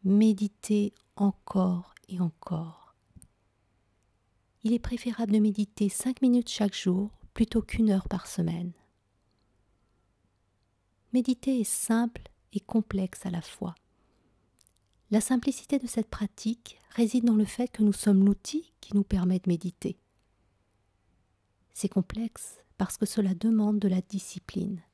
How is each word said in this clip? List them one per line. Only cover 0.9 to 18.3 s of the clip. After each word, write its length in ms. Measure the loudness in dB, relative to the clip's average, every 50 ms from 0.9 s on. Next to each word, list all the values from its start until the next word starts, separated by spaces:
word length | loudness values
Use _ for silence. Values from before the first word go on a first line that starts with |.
| _ _ _ _ _
encore 760 | 0 0 0 0 -2 _ -4 -2 0 0 2 0 -2 -4 -10 _ -20 _ _
et 120 | -6 -2
encore. 760 | -2 -4 -4 _ -10 -8 -6 -6 -6 -8 -12 -20 -20 _ _ _ _ _ _ -20 -20 _ _ _ _ _ _ _ _ _ _ _ _ _ _ _ _ _ _ _ _ _ _ _ _ _ _ _ _
Il 100 | -2 -2
est 60 | 0
préférable 540 | 0 -4 -6 -4 -6 -6 -4 -4 -2 2 4
de 60 | 4
méditer 480 | 4 4 2 0 -2 -4 _ -2 -2 -2
cinq 340 | 0 -2 -4 -4 -2 2 2
minutes 260 | 4 4 4 2 0
chaque 260 | -2 -2 -2 -2 -2
jour 360 | -2 -2 0 0 0 -2 -4 -8 -14 -20 -20 _
plutôt 260 | 0 0 2 2 -2
qu'une 300 | -2 -2 0 0 2 4
heure 180 | 4 2 0 -2
par 200 | -4 -6 -6 -6
semaine. 440 | -4 -2 -2 -2 -2 -4 -6 -8 -10 _ _ _ _ _ _ _ _ _ _ _ _ _ _ _ _ _ _ _ _ _ _ _ _ _ _ _ _ _ _ _ _ _ _ _ _ _ _ _ _ _ _ _ _ _ _ _ -2
Méditer 480 | -2 0 0 -2 -2 -2 -2 0 0
est 40 | 0
simple 580 | -2 -2 -4 -2 0 0 0 0 -2 -4 -10 -18 -18 _ _ _ _ -10
et 80 | -10
complexe 680 | _ _ -2 -2 -2 _ -4 -4 -4 -4 -6 -10 -10
à 40 | -6
la 120 | -6 -6 -8
fois. 320 | -10 -12 -10 -10 -10 -10 _ _ _ _ _ _ _ _ _ _ _ _ _ _ _ _ _ _ -20 _ _ _ _ _ _ _ _
La 100 | 0 0
simplicité 580 | 2 2 0 0 2 0 -4 -4 -4 -2 -2 -2
de 80 | -2
cette 240 | -2 -4 -4 -4 _
pratique 680 | -4 -6 -6 -6 _ -6 -6 -6 -6 -6 _ -20 -20 _ _ _
réside 340 | 0 0 0 2 2 2 2
dans 120 | 4 4
le 80 | 4 2
fait 240 | 0 0 -4 -6 -6
que 140 | _ 2 2
nous 100 | 2 2
sommes 320 | 2 2 4 6 6 6
l'outil 480 | 6